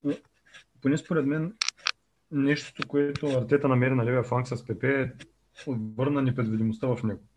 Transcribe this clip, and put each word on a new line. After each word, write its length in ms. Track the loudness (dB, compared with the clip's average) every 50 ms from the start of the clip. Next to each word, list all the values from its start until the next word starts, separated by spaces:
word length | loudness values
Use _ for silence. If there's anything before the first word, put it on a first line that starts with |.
| -2
Но, 80 | -2 -4 -4 _ _ _ _ _ _ -20 -20 -20 _ _ _ _
поне 160 | 0 0 0
според 280 | 0 -2 0 0 0
мен, 280 | 0 0 0 -2 -4 -4 _ -6 -6 -6 _ -6 -6 -6 _ _ _ _ _ _ _
нещото, 580 | -2 0 2 2 2 0 0 -12 -10 -10 -8 -2
което 380 | 0 0 0 0 -2 -2 -2
Артета 420 | 0 0 0 2 4 2 4 4 4
намери 260 | 4 4 4 4 4
на 100 | 2 2
левия 180 | 2 2 0 0
фланг 260 | 2 0 0 0 -2
с 180 | -6 -8 -6
П 120 | -6 -6 -2
П, 80 | 0
е, 260 | 0 2 2 0 -2 -6 -12 -20 -20 _ _ _ _ _ -16 -8 -6
върна 540 | -6 -6 -6 -8 -4 -2 -2 0 0 0 0
непредвидимостта 640 | 0 0 0 -2 -2 0 0 0 0 -2 -2 -2
в 160 | -2 -2 -2 -2
него. 180 | -4 -4 -4 -10 -20 _